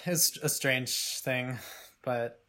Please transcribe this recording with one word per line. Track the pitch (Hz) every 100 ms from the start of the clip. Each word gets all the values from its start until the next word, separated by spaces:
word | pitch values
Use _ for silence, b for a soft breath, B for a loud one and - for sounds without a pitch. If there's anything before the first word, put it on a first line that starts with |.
| 180
It's | 175 - -
a | 151
strange | - 135 127 123 - - -
thing, | 139 127 123 120 B B B B
but | 131 120 120 -